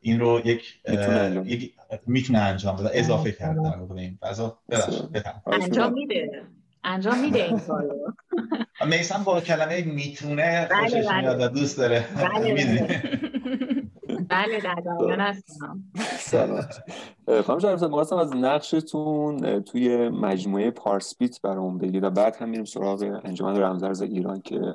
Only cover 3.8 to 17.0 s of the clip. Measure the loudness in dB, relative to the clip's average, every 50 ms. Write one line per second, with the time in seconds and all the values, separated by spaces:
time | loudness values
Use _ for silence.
3.8 | -8 -10 -10 -8 -8 -10 -10 -8 -8 -8 -6 -4 -6 -6 -6 _ _ _ 0 0
4.8 | 0 0 -2 -6 -6 -6 -6 -6 -6 -6 -12 -10 -4 -2 -2 0 0 0 2 2
5.8 | 2 2 0 -2 -4 -2 -2 -2 -2 -4 -8 -10 -14 -16 -20 -20 _ _ _ _
6.8 | -6 -4 -4 -2 0 0 2 2 2 2 2 2 2 2 0 -2 -2 -2 -4 -2
7.8 | -2 -4 -4 -6 -6 -8 -10 -12 _ _ -4 -4 -4 -2 -4 -4 -4 -8 _ -4
8.8 | 0 2 2 2 2 0 -2 0 2 4 2 2 4 2 2 2 2 0 0 -2
9.8 | -2 -2 -2 -4 -4 -6 -8 -8 -6 -4 0 2 2 2 2 2 2 2 2 4
10.8 | 4 4 4 2 2 2 2 2 2 2 2 2 2 0 2 2 0 0 2 2
11.8 | 2 4 4 4 2 0 -2 0 0 0 2 2 2 2 2 2 4 4 4 2
12.8 | 2 2 0 -2 -2 -4 -4 -4 -4 -4 -6 -6 -4 -4 -4 -4 -2 -2 -2 -2
13.8 | -4 -6 -12 -16 -10 -8 -4 -4 -2 0 0 0 0 0 -2 -2 -2 -2 -4 -4
14.8 | -4 -4 -2 0 2 2 2 2 0 0 -2 -4 -10 _ -14 -12 -12 -10 -10 -12
15.8 | -12 -12 -8 -6 -6 -4 -4 -8 -6 0 2 2 2 2 0 -4 -4 -6 -10 -16
16.8 | -14 -14 -14 -14